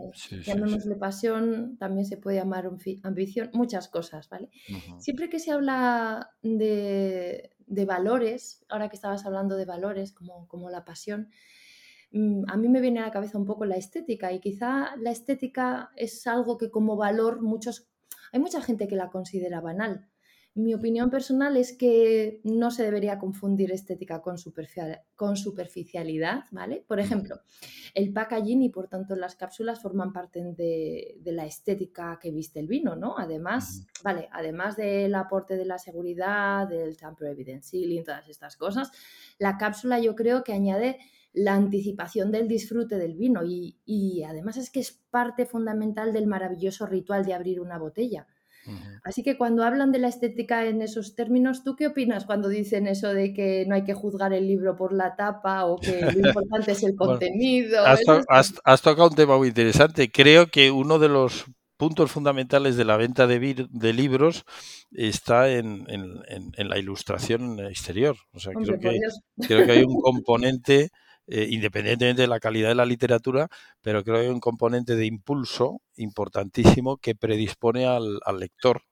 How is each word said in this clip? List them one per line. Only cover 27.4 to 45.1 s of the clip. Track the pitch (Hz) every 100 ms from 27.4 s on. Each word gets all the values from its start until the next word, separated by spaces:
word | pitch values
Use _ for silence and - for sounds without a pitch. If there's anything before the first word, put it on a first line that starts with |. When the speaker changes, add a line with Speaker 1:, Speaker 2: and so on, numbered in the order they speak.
| _ _ - - -
Speaker 2:
el | - 202
packaging | 202 220 226 208 247
y, | 247
por | 190 190
tanto, | 185 190 190
las | 180 -
cápsulas | 185 - 226 226
forman | 202 190 185
parte | 185 180 175 175
de, | 175 170 165 156 160 - -
de | 165
la | 170 151
estética | - - 196 185 - 170 165
que | 175
viste | 156 156 151
el | 156
vino, | 269 285 -
¿no? | 214 -
Además, | 170 156 170 240 - - -
Speaker 1:
Ujú. | -
Speaker 2:
vale, | 202 175 -
además | 170 160 165 196 208
del | 202 196 196
aporte | 196 190 196 190 190
de | 185
la | 180
seguridad, | 185 170 175 175 185 208 202 196 196
del | 170 160 156
tamper | 156 160 147
evidence | 143 127 131 -
sealing, | 180 175 170
todas | 165 143 151
estas | 151 147 -
cosas, | 175 220 269 - - - - -
la | 202 196
cápsula | 214 208 247 240
yo | 226
creo | 220 233 254
que | 247
añade | 202 196 190 247 262 _ _ _
la | - 202
anticipación | 196 202 196 202 196 170 220 196
del | 214 226
disfrute | 220 - 233 226 202
del | 170
vino | 165 254 214
y, | 170 180 175 -
y | - 208 196 175
además | 151 160 196 247
es | 247
que | 269
es | 247 - _